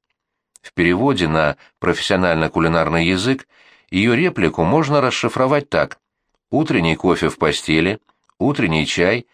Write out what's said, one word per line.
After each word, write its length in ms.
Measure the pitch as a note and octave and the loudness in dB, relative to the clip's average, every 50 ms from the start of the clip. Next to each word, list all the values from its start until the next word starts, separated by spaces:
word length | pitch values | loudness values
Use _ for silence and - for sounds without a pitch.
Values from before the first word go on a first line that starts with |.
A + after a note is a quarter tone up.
| _ _ _ _ _ _ _ _ _ _ _ _ | _ _ _ _ _ _ _ _ _ _ _ _
В 120 | - - - | -20 -8 -4
переводе 540 | - E2+ F2 F2 F#2+ B2 C#3+ C3 F#2 F2 D#2 | 0 0 2 2 2 2 0 0 0 0 0
на 280 | D#2 D#2+ D#2 D2 C2+ - - - _ _ | 0 2 0 0 -2 -4 -10 -20 _ _
профессионально-кулинарный 1300 | - - G#2+ - - - G2+ F#2 F#2 F2 E2 D#2+ D#2+ D2+ - F2 E2 E2 E2 E2 D#2+ D#2 D#2+ E2 E2+ | -2 -2 -2 -2 -2 -2 0 0 2 0 0 0 0 -2 0 0 0 2 2 0 0 0 0 0 0
язык 420 | E2+ F#2+ F#2 F#2+ B2+ C3+ C3+ - _ _ _ _ _ _ _ _ _ | 0 0 0 0 -2 -2 -4 -6 _ _ _ _ _ _ _ _ _
ее 240 | - F#2 G#2 A#2+ A#2+ | -2 0 2 2 2
реплику 480 | B2 F3+ F3+ - A2 F2+ D#2+ - - E2 | 2 0 0 0 0 0 0 0 0 0
можно 380 | E2+ B2 D#3+ D#3+ C3+ D3 C#3+ | 2 2 2 2 0 0 0
расшифровать 680 | C3 B2 - - - A#2 - - C3 C3 D3+ C#3+ C#3+ - | 0 0 -2 -2 -4 -4 -2 0 0 0 0 0 -2 -2
так: 300 | - D#2+ C#2+ - - - _ _ _ _ _ _ _ _ _ _ | -2 -2 -2 -2 -4 -12 _ _ _ _ _ _ _ _ _ _
утренний 440 | - C3 D#3+ - D3+ G#2 E2 E2 D#2+ | -2 -2 0 0 0 0 0 0 0
кофе 340 | - - F#2 E2 - F2 D2+ | 0 0 0 0 2 0 -2
в 100 | - - | -2 0
постели, 600 | E2 D#2 C#2+ - - - D#2 D#2+ E2+ F#2 A2 - _ _ _ _ _ _ _ - | 0 0 0 -2 -2 -2 0 0 0 0 -2 -6 _ _ _ _ _ _ _ -4
утренний 480 | F#2 C3+ C#3+ - - E3 D#3+ D#3 A2 | -2 -2 -2 0 0 0 0 0 -2
чай, 400 | - - F#2+ F2 F#2+ A2 A#2+ A#2 _ | -2 -2 0 0 0 0 -2 -6 _